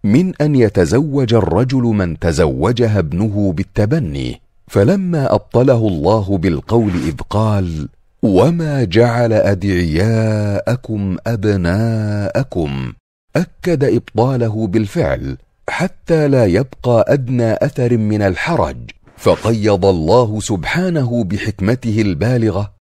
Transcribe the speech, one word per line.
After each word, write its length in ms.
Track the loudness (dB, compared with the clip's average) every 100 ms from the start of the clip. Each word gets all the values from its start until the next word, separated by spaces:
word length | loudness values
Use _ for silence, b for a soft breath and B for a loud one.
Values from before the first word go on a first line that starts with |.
من 320 | 2 2 2 0
أن 140 | 0 4
يتزوج 760 | 2 2 2 2 0 -2 2
الرجل 500 | 2 2 0 0 0
من 360 | 0 0 -2 -2
تزوجها 800 | -2 2 0 2 -2 0 0 0
ابنه 540 | 0 -2 -2 0 -2
بالتبني، 880 | -2 -4 -2 0 0 -2 -6 -6 -8 _ _ _
فلما 680 | 2 2 2 0 -2 0
أبطله 540 | -2 0 2 4 4 2
الله 500 | 0 2 0 0 -2
بالقول 540 | 0 -2 0 0 2 0 -4
إذ 80 | -6 -4
قال: 600 | -2 0 0 -2 -6 -8 _ _ _
"وما 600 | 2 4 4 2 -2 -2
جعل 500 | 0 4 2 2 2
أدعياءكم 1800 | 2 2 0 0 0 0 0 0 0 0 -2 -2 -2 -4 -6 -6 -6 -4 -4 -4
أبناءكم"، 1700 | -2 0 0 0 0 0 -2 -2 -4 -4 -4 -4 -4 -4 -4 -8 -12 _ _ _ -4
أكد 480 | -4 -6 -2 0
إبطاله 840 | 2 0 -2 0 0 0 -2 -2 -2
بالفعل 720 | 0 -2 -2 -2 -2 -6 -10 _ _ -10
حتى 580 | -6 -6 -6 -2 0 2
لا 180 | 4 4
يبقى 600 | 2 -2 -4 0 2 2
أدنى 460 | 0 0 -2 0
أثر 440 | 0 -2 0 0 0
من 240 | 0 0
الحرج، 560 | 0 -2 -2 -2 -2 -4 -16 -20 _ -2
فقيض 680 | 0 2 0 0 2 2 2
الله 540 | 2 2 2 2 -4
سبحانه 840 | -4 -4 -2 -2 -2 -2 -2 -2
بحكمته 760 | -2 -4 -6 -2 -2 0 -2 0
البالغة 720 | 0 0 0 0 0 -2 -6 _